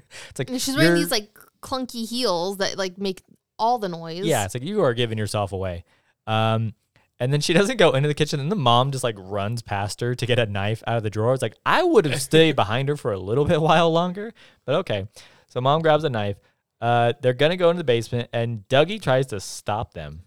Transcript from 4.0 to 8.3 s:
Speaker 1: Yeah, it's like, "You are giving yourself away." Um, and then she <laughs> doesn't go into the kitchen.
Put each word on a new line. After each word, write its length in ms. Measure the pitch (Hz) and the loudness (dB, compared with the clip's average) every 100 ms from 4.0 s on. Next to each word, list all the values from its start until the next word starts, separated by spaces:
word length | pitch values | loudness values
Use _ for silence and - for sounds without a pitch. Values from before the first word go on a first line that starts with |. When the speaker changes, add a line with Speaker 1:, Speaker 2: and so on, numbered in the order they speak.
| 165 170 190 | -10 -6 0
Speaker 1:
Yeah, 200 | 131 98 | 0 0
it's 80 | |
like, 100 | 123 | -6
"You 180 | 143 214 | -4 0
are 100 | 143 | 0
giving 240 | 117 120 110 | 2 -2 -2
yourself 340 | 104 107 98 | -4 -2 -4
away." 320 | 98 95 87 - _ _ _ - | -4 -6 -8 -14 _ _ _ -4
Um, 460 | 110 110 113 113 - _ _ _ _ | 0 0 0 -4 -8 _ _ _ _
and 140 | 127 | -2
then 80 | 147 | 0
she 100 | 147 | 2
<laughs> 60 | 165 | 2
doesn't 160 | 202 247 | 2 4
go 140 | 170 | 4
into 160 | 131 147 | 4 0
the 60 | |
kitchen. 260 | 147 151 | 0 0